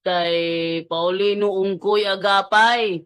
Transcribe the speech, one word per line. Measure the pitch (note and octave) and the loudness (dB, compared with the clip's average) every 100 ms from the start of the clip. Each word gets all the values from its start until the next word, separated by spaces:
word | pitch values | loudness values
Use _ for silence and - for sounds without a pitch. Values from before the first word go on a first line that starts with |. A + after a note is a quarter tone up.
kay | - F3+ E3+ E3+ E3+ E3+ E3 E3 E3 | -2 -2 0 -2 -2 -4 -4 -6 -6
Paulino | E3 F3 F#3 G3+ G3+ G#3 F#3+ | -4 -2 0 0 0 -2 0
Ungkoy | G3 F#3+ F#3+ G#3 G3+ | -2 -2 0 0 0
Agapay | F#3+ G3 G3 F#3+ G#3+ A3+ A#3+ A3 E3+ | -2 2 2 4 4 4 2 -2 -4